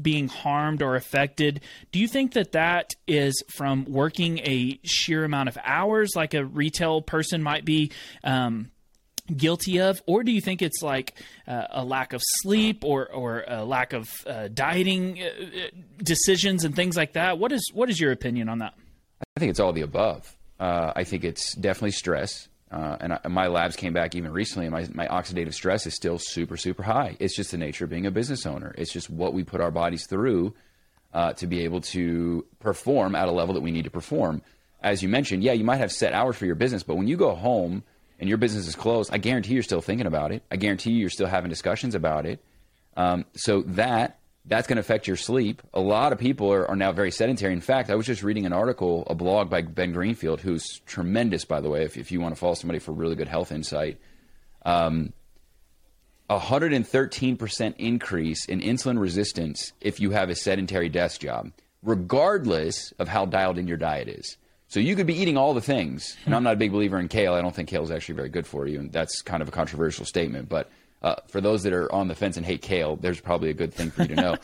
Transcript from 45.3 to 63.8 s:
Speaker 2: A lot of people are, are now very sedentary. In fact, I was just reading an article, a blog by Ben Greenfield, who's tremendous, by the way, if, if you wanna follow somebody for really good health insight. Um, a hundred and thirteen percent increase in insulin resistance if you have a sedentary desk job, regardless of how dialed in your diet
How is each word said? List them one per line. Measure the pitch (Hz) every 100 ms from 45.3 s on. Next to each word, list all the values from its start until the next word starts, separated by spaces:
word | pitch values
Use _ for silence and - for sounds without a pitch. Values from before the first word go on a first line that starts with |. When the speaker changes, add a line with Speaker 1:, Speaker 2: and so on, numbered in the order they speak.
| 127 107 123 -
Speaker 2:
A | -
lot | 95 104 143
of | 117
people | 120 135 101
are, | 98 90
are |
now | 98 95
very | 90 98
sedentary. | - 113 123 98
In | 90
fact, | - 131 120
I |
was | 107 110
just | 113
reading | 101 107
an | 95
article, | 87 113 - 90 85 -
a |
blog | 85 87 101 95
by | 87
Ben | 82 80 90
Greenfield, | 87 95 113 80 80
who's | 92 85 - -
tremendous, | - - 87 107 120 87
by | - 78
the | 73
way, | 73
if, | 78 -
if | -
you | 87
wanna | 85
follow | 80 87
somebody | 85 82 82
for | -
really | 78 82
good | 80 76
health | 80 87
insight. | 76 76 73 78 78 - - _ - - -
Um, | - 87 82 80 78 - - - _ _ _ _ _ _ _ _ -
a | 101
hundred | 92 135 160
and | 139
thirteen | 110 135 135 - 131 127
percent | 110 - 90 -
increase | 113 120 - 90 80 80 -
in | 92
insulin | 95 123 127 120
resistance | 95 87 101 - 80 71 - -
if | 104 -
you | 101
have | 104 92
a |
sedentary | 85 - 95 92 92 85
desk | 85 87 -
job, | 71 58 50 - _ _
regardless | 107 104 87 131 170 208 127 82 78 - - -
of | 80
how | 107 95
dialed | 95 95 87
in | 90
your |
diet | 85